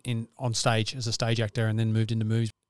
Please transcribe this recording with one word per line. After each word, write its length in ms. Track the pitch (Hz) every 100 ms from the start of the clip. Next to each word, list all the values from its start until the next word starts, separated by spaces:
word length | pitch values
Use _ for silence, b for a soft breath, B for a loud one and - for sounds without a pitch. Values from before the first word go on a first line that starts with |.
in, 260 | - 117 113 -
on 160 | 127
stage 420 | 110 123 113 107 135
as 100 | 117
a 60 |
stage 280 | 110 113 113
actor 260 | 107 - 110
and 120 | 110
then 140 | 113
moved 180 | 110 110
into 140 | 113
movies. 260 | 110 113 113 - _